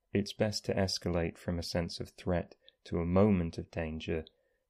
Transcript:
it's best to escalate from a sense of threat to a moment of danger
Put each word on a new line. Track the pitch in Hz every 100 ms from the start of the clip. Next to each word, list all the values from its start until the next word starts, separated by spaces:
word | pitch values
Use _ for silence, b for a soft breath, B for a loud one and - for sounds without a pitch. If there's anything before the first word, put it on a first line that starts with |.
| _
it's | 208 202
best | - 107 104
to | -
escalate | 98 95 - 98 87 82 -
from | - 87
a |
sense | - 87 85 -
of | 90
threat | - 98 87 - - b b
to | - 85
a |
moment | 85 90 107 95 85 -
of | 90
danger | - 80 80 87 80 - _ _ _ _